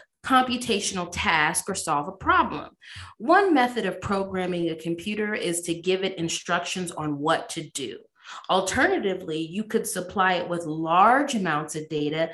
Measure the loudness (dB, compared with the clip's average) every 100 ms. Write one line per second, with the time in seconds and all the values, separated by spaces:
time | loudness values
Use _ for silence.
0 | -14 _ 2 4 4 0 -2 -2 -2 -4
1 | -6 -2 2 4 2 0 -4 -4 -2 -2
2 | -2 -4 2 2 2 -4 -10 -18 -20 -18
3 | -18 -6 4 4 6 4 4 0 -2 -4
4 | -2 -2 -2 -2 -2 -2 -2 -4 -4 -4
5 | -4 -4 -2 -2 -2 -2 -4 -2 0 0
6 | 0 -2 -4 -4 -2 -2 -2 -6 -6 -6
7 | -4 -2 0 0 -2 -10 -8 -8 -8 -10
8 | -16 _ -18 -12 0 2 2 2 2 2
9 | 0 -4 -4 -6 -4 -6 -2 -2 -2 -6
10 | -4 0 2 2 0 -4 -4 -4 2 6
11 | 8 6 4 0 0 0 -2 -6 -4 -2
12 | 0 0 -2